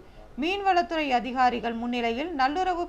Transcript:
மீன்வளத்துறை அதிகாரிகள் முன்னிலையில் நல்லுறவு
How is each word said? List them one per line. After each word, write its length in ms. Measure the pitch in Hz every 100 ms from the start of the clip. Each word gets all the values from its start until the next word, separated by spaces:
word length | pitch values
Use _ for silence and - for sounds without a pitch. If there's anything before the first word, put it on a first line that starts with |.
| - - - -
மீன்வளத்துறை 640 | 320 403 381 359 349 320 294 247
அதிகாரிகள் 580 | 226 254 247 233 226 226
முன்னிலையில் 500 | 240 247 233 233 330 294
நல்லுறவு 440 | 262 311 370 349